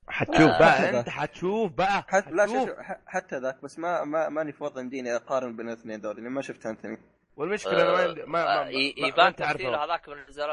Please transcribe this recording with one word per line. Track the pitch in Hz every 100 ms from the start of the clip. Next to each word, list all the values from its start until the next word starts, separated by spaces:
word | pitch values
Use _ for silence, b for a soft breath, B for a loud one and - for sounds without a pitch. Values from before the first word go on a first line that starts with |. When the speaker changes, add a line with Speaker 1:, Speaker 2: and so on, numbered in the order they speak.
| -
Speaker 1:
حتشوف | - 139 165 160
Speaker 2:
آه. | -
Speaker 1:
بقى، | -
Speaker 2:
حتى | - - 123
Speaker 1:
أنت | -
Speaker 2:
ذا. |
Speaker 1:
حتشوف | - 147 - 180 214 208
بقى، | 127 190 190 -
Speaker 2:
حت-، | 190 196
لا، | 175 202
شوف، | 247
Speaker 1:
حتشوف. | 214
Speaker 2:
شوف، | -
ح-، | - 185 -
حتى | 185 - 143
ذاك، | 131 135
بس | 139 -
ما، | 170 165
ما، | 147 160 151
ماني | 147 156
في | -
وضع | 147 131
يمديني | 127 131 123 117
أقارن | - 135 123 113
بين | 117
الاثنين | 113 113 107
دول، | 107 107
لأني | 117
ما | 135
شفت | 135 123 113
أنثوني. | 110 104 110 _ _ _ -
Speaker 1:
والمشكلة | 165 208 - 165
أنا | 180
ما | 180
Speaker 3:
آه، | 180
Speaker 1:
عندي، | 156
ما، | 139
ما، | 170 156 101
Speaker 3:
آه، |
Speaker 1:
ما، | 139
Speaker 3:
يبان | 131 139 135 139 156
Speaker 1:
ما | 185
أنت | -
عارفه. | 147
Speaker 3:
تفسير | 151 185 151
هذاك | 156 165 151
من | 143
الجزء، | 135 143 147